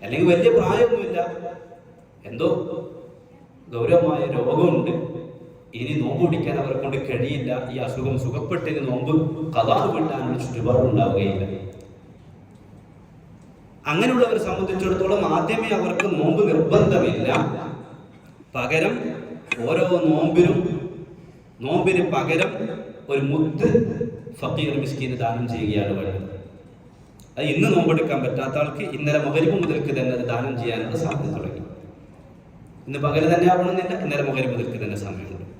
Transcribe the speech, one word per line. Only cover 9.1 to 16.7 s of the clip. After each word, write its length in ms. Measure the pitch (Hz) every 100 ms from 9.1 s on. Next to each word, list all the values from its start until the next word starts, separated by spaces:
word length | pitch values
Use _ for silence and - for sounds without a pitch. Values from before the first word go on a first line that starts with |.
| 156 160 156 160 -
ഖദാ 220 | 135 135 139
വീട്ടാനുള്ള 440 | 139 156 131 127 123
ചുറ്റുപാട് 400 | - 117 123 107 -
ഉണ്ടാവുകയില്ല. 540 | 107 110 101 98 98 95 92 - - - - - - - - - - - - - - - - - - - - - - -
അങ്ങനെയുള്ളവരെ 500 | 160 247 254 233 220 185
സംബന്ധിച്ചിടത്തോളം 760 | 185 190 190 190 185 190 202 156
ആദ്യമേ 340 | 160 - 226 220 196
അവർക്ക് 300 | 175 175 196 156
നോമ്പ് 260 | 165 - -
നിർബന്ധമില്ല. 800 | 156 -